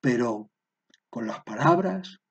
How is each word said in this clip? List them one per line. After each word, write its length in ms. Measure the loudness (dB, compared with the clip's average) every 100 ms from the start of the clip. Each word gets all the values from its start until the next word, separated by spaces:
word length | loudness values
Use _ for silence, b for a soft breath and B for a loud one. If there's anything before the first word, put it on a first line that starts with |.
Pero 500 | 2 2 0 -2 -10 _ _ _ _ _ _
con 160 | -10 -8
las 160 | -8
palabras 760 | -10 0 4 4 2 -4 -8 -18 _